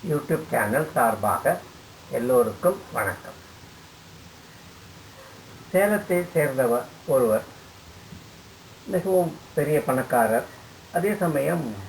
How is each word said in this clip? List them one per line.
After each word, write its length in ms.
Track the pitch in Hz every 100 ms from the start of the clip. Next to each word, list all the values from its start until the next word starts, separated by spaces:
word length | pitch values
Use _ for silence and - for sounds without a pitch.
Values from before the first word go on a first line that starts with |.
| 175
YouTube 320 | 147 - 160 -
சேனல் 400 | 123 104 127 156
சார்பாக 640 | 147 117 107 104 87 143 175 - - - - -
எல்லோருக்கும் 680 | 117 120 127 110 101 175 196 -
வணக்கம். 400 | - 101 90 - - - - - - - - - - - - - - - - - - - - - - - - -
சேலத்தை 520 | 185 208 208 - 175 175
சேர்ந்தவர் 500 | 165 147 131 123 120 120 - -
ஒருவர், 360 | 135 120 107 - - - - - - - - - - - - - - -
மிகவும் 500 | 185 185 185 170 - -
பெரிய 260 | - 147 151
பணக்காரர், 640 | - 131 131 120 110 113 - - - - -
அதே 200 | 170 190
சமயம் 600 | 202 175 147 143 170 131 101